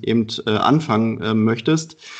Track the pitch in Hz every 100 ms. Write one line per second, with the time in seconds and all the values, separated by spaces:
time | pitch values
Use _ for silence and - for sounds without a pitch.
0 | 110 113 110 - 110 107 - 151 143 107
1 | 113 110 107 110 110 113 147 160 160 -
2 | -